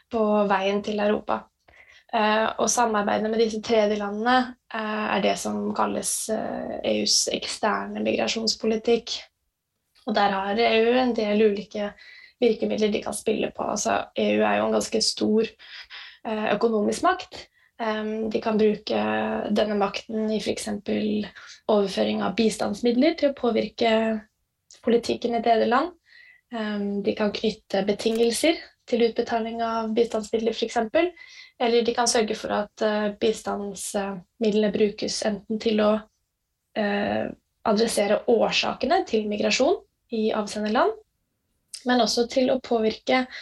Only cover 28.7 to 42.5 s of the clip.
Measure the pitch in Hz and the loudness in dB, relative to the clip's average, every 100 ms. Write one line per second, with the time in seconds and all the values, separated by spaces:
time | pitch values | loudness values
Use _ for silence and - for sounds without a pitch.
28.7 | _ - 226 226 220 233 233 220 233 226 | _ -4 2 2 0 -2 -2 -4 -4 -4
29.7 | 226 220 220 226 220 214 226 226 220 226 | -2 -2 0 0 0 -2 -2 0 -2 -2
30.7 | 240 220 311 349 - - - - - 240 | -2 0 2 0 -2 -20 -20 -14 -2 2
31.7 | 240 233 233 233 247 214 214 214 208 208 | 2 2 0 2 2 0 -2 -2 -2 -4
32.7 | - 214 208 208 208 226 214 - 202 202 | -2 0 0 -2 0 0 0 -4 -6 -6
33.7 | 190 - 208 196 190 - - 220 208 214 | -10 -6 -4 -4 -8 -12 -2 0 2 2
34.7 | 208 208 202 214 - 220 202 - 214 226 | 2 0 0 -6 -4 -2 -4 -4 -4 0
35.7 | 214 208 214 - _ _ _ _ _ _ | 2 4 2 -2 _ _ _ _ _ _
36.7 | - 104 101 208 110 - - _ _ - | -4 -2 0 -2 -2 -4 -8 _ _ 0
37.7 | 208 226 226 202 208 - 226 202 - 214 | 2 2 2 2 2 4 2 2 0 -2
38.7 | - 247 359 370 220 214 208 214 214 277 | -2 0 0 2 -2 0 0 0 2 2
39.7 | 427 - _ - 226 214 214 208 214 214 | 0 -4 _ -6 -2 0 0 -4 -4 0
40.7 | 226 381 440 - _ _ _ _ _ _ | 2 2 -2 -12 _ _ _ _ _ _
41.7 | - 247 247 214 240 240 269 254 | -8 0 2 4 2 0 2 2